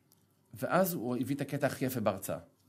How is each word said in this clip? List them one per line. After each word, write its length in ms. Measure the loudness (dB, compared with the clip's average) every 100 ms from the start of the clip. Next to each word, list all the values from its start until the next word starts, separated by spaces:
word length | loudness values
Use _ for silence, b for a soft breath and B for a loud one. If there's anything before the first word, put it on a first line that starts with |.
| _ _ _ _ _
ואז 400 | -4 2 4 4
הוא 220 | 0 -2 -2
הביא 160 | 0 -2
את 40 |
הקטע 260 | -2 0 0
הכי 180 | 0
יפה 160 | -2 0
בהרצאה. 380 | 0 0 -2 -6 -8 _